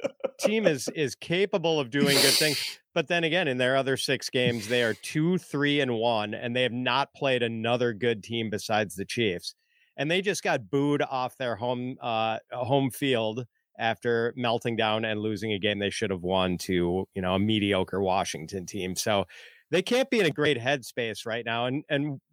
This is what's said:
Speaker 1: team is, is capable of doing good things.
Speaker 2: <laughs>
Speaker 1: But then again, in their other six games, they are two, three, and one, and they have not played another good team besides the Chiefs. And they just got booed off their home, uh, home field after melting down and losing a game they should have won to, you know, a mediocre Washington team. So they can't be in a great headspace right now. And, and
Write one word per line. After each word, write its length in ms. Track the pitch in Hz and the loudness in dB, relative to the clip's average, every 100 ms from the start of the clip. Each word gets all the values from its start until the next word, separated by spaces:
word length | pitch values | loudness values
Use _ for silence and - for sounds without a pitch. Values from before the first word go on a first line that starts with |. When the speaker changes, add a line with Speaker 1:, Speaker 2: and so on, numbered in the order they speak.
| - - 262 - | -8 -6 -8 -2
Speaker 1:
team 280 | 202 220 196 | 0 2 2
is, 220 | 139 - | 2 -2
is 260 | 165 135 - | -4 -4 -4
capable 640 | - 175 196 202 165 156 | -4 0 0 0 0 0
of 100 | 123 | 0
doing 260 | 139 143 135 | 2 4 6
good 180 | 139 | 6
things. 460 | 131 156 139 - - | 4 2 0 -4 -10
Speaker 2:
<laughs> 100 | _ | _
Speaker 1:
But 140 | 175 147 | -2 0
then 160 | 175 | 0
again, 240 | 165 170 160 | 2 2 2
in 100 | 127 | 2
their 200 | 127 135 | 2 4
other 180 | 131 131 | 2 0
six 340 | - 127 - | 0 -2 0
games, 380 | 131 123 120 104 | 2 2 0 0
they 160 | 123 | 2
are 100 | 117 104 | 2 0
two, 420 | - 156 165 185 | -4 0 2 0
three, 420 | - 143 143 147 | -2 -2 0 2
and 160 | 131 113 | 2 2
one, 380 | 117 110 104 | 2 2 0
and 200 | 110 120 | -4 -4
they 100 | 123 | 0
have 100 | 127 | 0
not 400 | 120 127 127 139 | 0 0 0 0
played 280 | - 139 123 | -2 0 2
another 520 | 117 113 113 120 120 | 0 -2 0 2 0
good 280 | 104 120 113 | 0 0 0
team 280 | 101 117 110 | -4 -4 -4
besides 460 | 101 - 107 101 - | -4 -2 0 0 -4
the 100 | 98 | -6
Chiefs. 500 | - 110 87 - - _ _ _ - | 0 0 0 -8 -14 _ _ _ -6
And 160 | 143 | -2
they 100 | 180 | 0
just 220 | 196 175 | 0 -2
got 260 | 190 147 98 | -2 -2 0
booed 320 | 139 143 147 | 0 2 2
off 360 | 135 131 127 - | 0 -4 -6 -4
their 180 | 127 104 | -6 -2
home, 400 | 123 123 127 131 | -2 -2 -4 -6
uh, 380 | 123 110 113 110 - | -4 0 0 -2 -6
home 400 | 123 120 139 135 | -6 2 2 2
field 540 | - 139 120 110 110 123 _ _ - | 0 0 2 0 -4 -10 _ _ -4
after 540 | 113 113 120 117 117 135 | -2 0 0 2 0 -2
melting 400 | 123 117 123 113 | 0 0 0 0
down 300 | 110 110 110 | 2 0 0
and 160 | 107 | -2
losing 320 | 107 104 110 | -2 -2 -2
a 60 | 104 | 0
game 200 | 104 101 | 0 0
they 100 | 101 | -2
should 200 | - 107 | -2 -2
have 120 | 92 | -2
won 360 | 90 92 92 87 | 0 2 2 0
to, 500 | - 90 87 90 95 98 | 0 2 2 0 -4 -4
you 60 | |
know, 140 | 92 95 | 0 2
a 40 | |
mediocre 640 | 104 110 101 95 92 92 | 2 2 2 2 0 0
Washington 640 | 95 92 87 73 80 98 90 | 0 2 0 -6 -8 -10 -8
team. 320 | 104 92 87 | -6 -6 -4
So 280 | 113 101 92 - - - _ | 0 0 -2 -8 -20 -20 _
they 120 | 170 | -2
can't 280 | 190 247 262 | 2 0 2
be 100 | 233 | 2
in 60 | 170 | 2
a 60 | |
great 280 | 143 147 123 | 2 0 0
headspace 680 | 123 143 - - 113 104 113 | 0 -2 -4 -6 -6 -6 -6
right 200 | 113 117 | -6 -2
now. 220 | 117 123 | -2 0
And, 180 | 135 - | -2 -2
and 300 | 143 151 135 - | -2 -2 -6 -12